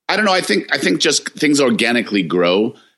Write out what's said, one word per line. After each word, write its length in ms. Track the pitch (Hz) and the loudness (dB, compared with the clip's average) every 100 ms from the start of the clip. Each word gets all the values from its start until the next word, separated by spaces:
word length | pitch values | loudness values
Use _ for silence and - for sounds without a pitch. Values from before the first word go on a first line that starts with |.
| - | -4
I 80 | 190 | 0
don't 80 | |
know. 80 | 214 | 2
I 80 | 185 | 0
think, 340 | 180 202 - | 0 -4 -2
I 40 | 139 | -2
think 240 | 170 156 | -2 0
just 260 | 160 139 - | 0 -2 -4
things 280 | - 151 143 | -4 0 2
organically 640 | 131 110 117 120 101 104 | 2 2 0 0 0 -2
grow, 520 | 85 87 87 95 113 - _ | 0 0 2 2 0 -6 _